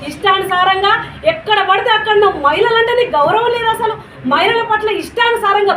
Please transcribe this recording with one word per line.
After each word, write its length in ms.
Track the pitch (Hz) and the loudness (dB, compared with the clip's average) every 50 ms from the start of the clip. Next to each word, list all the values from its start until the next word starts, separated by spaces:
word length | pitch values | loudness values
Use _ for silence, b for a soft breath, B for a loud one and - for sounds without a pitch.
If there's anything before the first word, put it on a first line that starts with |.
| - 294 | -12 -12
ఇష్టానుసారంగా 800 | - - - 403 381 392 381 370 370 359 370 381 381 381 392 403 440 453 427 B B B B 311 330 | -12 -4 -2 0 0 0 0 -2 0 0 2 2 2 0 2 0 0 0 -2 B B B B -2 -2
ఎక్కడ 260 | 320 - - 427 415 381 370 | -2 -2 -2 0 0 2 2
పడితే 220 | 381 392 392 494 440 415 | 0 0 2 0 0 0
అక్కడ 180 | 427 440 427 403 415 | 2 2 2 4 4
నువ్వు 160 | 392 359 311 285 277 | 2 2 2 0 0
మహిళలంటే 460 | 302 339 415 466 453 453 453 466 480 494 | 2 2 2 2 2 2 2 2 2 0
నీకు 140 | 480 - - 294 | 0 0 2 0
గౌరవం 320 | 285 311 370 440 466 480 480 | 2 2 2 0 0 0 -2
లేదు. 140 | 466 453 453 440 | 0 0 -2 -2
అసలు 200 | 440 466 440 427 - B B B B B 254 269 | -2 -2 -4 -4 -6 B B B B B -2 0
మహిళల 280 | 311 349 415 466 466 453 453 427 | 2 2 2 0 0 0 -2 -2
పట్ల 180 | 427 427 427 403 - 311 | -2 -2 -2 -4 -4 -6
ఇష్టానుసారంగా 720 | - - - 480 466 466 453 427 392 392 415 415 392 349 | -8 -2 0 0 0 0 0 0 0 0 2 2 0 0